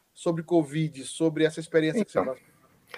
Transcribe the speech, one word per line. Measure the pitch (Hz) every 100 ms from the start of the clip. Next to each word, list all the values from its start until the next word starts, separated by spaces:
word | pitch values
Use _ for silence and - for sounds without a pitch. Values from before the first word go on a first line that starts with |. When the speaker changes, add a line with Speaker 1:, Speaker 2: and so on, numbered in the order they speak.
| _
Speaker 1:
sobre | - 180 170
covid, | 160 170 143 151 156 139 131
sobre | - 165 156 156
essa | 160
experiência | 160 165 156 226
que | 202
você | -
Speaker 2:
Então, | 107
Speaker 1:
passou? | 131 _ _ _ _ _